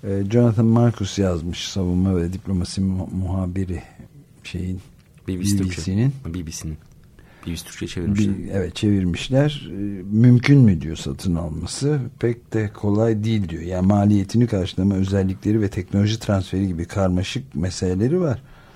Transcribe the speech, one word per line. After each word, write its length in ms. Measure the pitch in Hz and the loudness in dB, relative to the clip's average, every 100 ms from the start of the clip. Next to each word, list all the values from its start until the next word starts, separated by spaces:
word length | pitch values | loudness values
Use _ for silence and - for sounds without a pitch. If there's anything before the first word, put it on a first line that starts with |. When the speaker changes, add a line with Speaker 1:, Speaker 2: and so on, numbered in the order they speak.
Speaker 1:
E, 260 | 98 98 101 | -4 -2 0
Jonathan 340 | 117 120 110 | 4 4 4
Marcus 540 | 113 113 117 110 95 - | 4 6 4 2 -4 0
yazmış, 500 | 98 87 82 80 - | 0 0 -4 -8 -8
savunma 480 | - 90 90 95 92 | -4 0 2 2 2
ve 160 | 85 | 0
diplomasi 480 | 92 - 95 87 - | -4 -4 -2 -2 -2
mu-, 300 | 95 95 95 | -2 -2 -4
muhabiri 720 | 92 92 95 92 90 92 82 - - - - - - | -6 -4 -4 -4 -4 -6 -6 -10 -20 -20 -20 -20 -20
şeyin, 360 | - 87 90 92 - - _ - - | -14 -8 -8 -8 -12 -20 _ -16 -8
Speaker 2:
B 120 | 92 | -4
B 40 | |
C 120 | 98 101 | 0 0
Türkçe. 200 | 92 90 | -2 -4
Speaker 1:
B 40 | |
B 40 | |
C'nin. 300 | 85 95 127 135 | -4 0 0 -2
Speaker 2:
B 220 | - 87 80 | -10 -10 -10
B 40 | |
C'nin. 260 | - 80 76 - - - - - - - | -10 -10 -12 -16 -20 -20 -20 -20 -16 -10
B 40 | |
B 60 | 82 | -10
C 80 | |
Türkçe 220 | - - 87 | -10 -12 -10
çevirmişler. 520 | - 85 101 104 95 | -6 -2 0 0 0
Speaker 1:
Bir, 100 | 87 | -4
evet, 260 | 98 87 - | -4 -4 -2
çevirmişler. 920 | 107 101 90 85 - 131 147 143 - | 2 2 2 -2 -2 2 2 -2 -12
E, 40 | 92 101 101 | -8 -8 -8
mümkün 560 | 95 107 123 123 123 143 | -2 4 8 8 6 8
mü 220 | 120 87 | 8 6
diyor 160 | 73 76 | 0 -8
satın 380 | - 69 - | -8 -6 -2
alması? 680 | 82 82 80 82 - 135 147 120 - | -2 -4 -8 -8 -4 -2 -2 -4 -4
Pek 340 | 117 117 - | -4 -4 -6
de 180 | 110 107 | -4 -4
kolay 520 | - 104 104 113 110 | -4 -2 2 2 0
değil 240 | 107 113 92 | 0 0 -2
diyor. 140 | 82 | -6
Yani 240 | 82 92 92 | -6 0 4
maliyetini 600 | 104 101 104 95 113 120 | 4 6 4 2 0 2
karşılama 480 | 101 87 - 95 | 0 -2 0 0
özellikleri 680 | 98 95 98 95 95 101 110 | 2 0 0 0 -2 0 0
ve 80 | 101 | 0
teknoloji 500 | - 90 101 104 110 | -4 -4 0 0 0
transferi 480 | - 101 92 95 98 | -2 -2 0 -2 -2
gibi 180 | 85 | -2
karmaşık 680 | 85 - 95 90 87 - - | -6 -2 0 0 -2 -6 -8
meseleleri 680 | - 90 - 92 92 117 175 | -6 -6 -2 -2 0 0 0
var. 220 | 175 113 - - - | 0 -4 -8 -20 -20